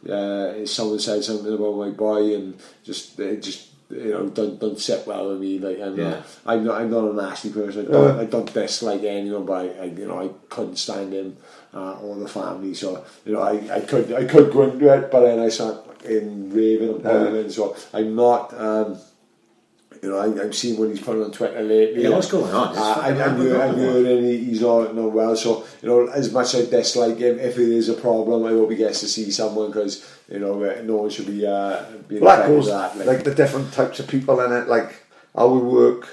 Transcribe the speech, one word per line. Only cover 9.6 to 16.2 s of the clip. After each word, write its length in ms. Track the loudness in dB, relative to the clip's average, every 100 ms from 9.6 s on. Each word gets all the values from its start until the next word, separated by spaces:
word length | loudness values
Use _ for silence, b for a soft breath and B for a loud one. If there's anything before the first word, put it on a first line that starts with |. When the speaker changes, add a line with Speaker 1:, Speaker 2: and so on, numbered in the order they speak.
| -6
Speaker 1:
I, 140 | -10
I, 40 | -12
you 200 | -12 -10
know, 140 | -8
I 80 | -8 -10 _
couldn't 260 | -10 -8 -8
stand 360 | -8 -8 -8
him, 220 | -8 -10 -14 b b b
uh, 200 | -14 -12 -12
or 160 | -12 -10
the 120 | -10
family. 460 | -8 -8 -8 -10
So, 280 | -8 -8 -8 B B
you 80 | -6
know, 80 | -2
I, 340 | 0 -2 -2 -6
I 40 |
could, 320 | 0 0 0
I 120 | -2 6
could 260 | 8 8
go 100 | 6 2
into 180 | 6 6
it, 180 | 6 6
but 100 | 6
then 180 | 6 4
I 80 | 0
started 340 | 0 -6 -6 -12
fucking 680 | -20 -4 -2